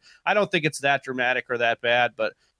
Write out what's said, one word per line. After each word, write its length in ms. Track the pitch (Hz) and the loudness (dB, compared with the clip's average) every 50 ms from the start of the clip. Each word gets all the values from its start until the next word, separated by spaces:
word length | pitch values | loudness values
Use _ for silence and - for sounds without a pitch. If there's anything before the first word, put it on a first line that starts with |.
| _ - - _ - | _ -20 -16 _ -2
I 80 | 170 196 | 0 0
don't 180 | 208 196 - | 0 0 0
think 140 | - 170 147 | -2 -2 -2
it's 140 | 156 - - | -2 -4 -2
that 240 | 135 139 139 135 - | -2 0 0 0 -2
dramatic 420 | 135 127 127 123 123 127 127 - - | -6 -6 -2 -2 0 -2 -2 -4 -4
or 80 | 127 | -2
that 240 | 117 120 117 117 - | 0 0 0 0 0
bad, 320 | - 117 120 123 120 117 - | 0 2 2 4 2 0 0
but 160 | - 110 - - _ _ _ _ | -4 -4 -4 -6 _ _ _ _